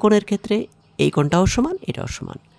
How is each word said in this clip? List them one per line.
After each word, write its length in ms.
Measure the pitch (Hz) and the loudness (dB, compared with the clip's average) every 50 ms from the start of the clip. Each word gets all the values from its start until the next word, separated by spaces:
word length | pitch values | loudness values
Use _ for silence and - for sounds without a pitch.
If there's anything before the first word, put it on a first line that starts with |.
কোণের 220 | - 208 214 208 208 - | 6 4 4 4 2 0
ক্ষেত্রে 280 | 202 196 - - 208 220 - - _ _ _ _ _ - | -4 -4 -2 -2 -4 -4 -4 -8 _ _ _ _ _ 0
এই 120 | 143 147 - | 0 2 2
কোণটাও 280 | 151 147 147 170 175 190 185 - | 2 0 2 4 2 2 4 2
সমান, 220 | 240 254 330 370 - - - | 2 0 0 -2 -6 -6 -8
এটাও 180 | - - - - - | -8 -8 -8 -10 -10
সমান। 220 | - - - - - _ _ _ | -12 -12 -12 -14 -16 _ _ _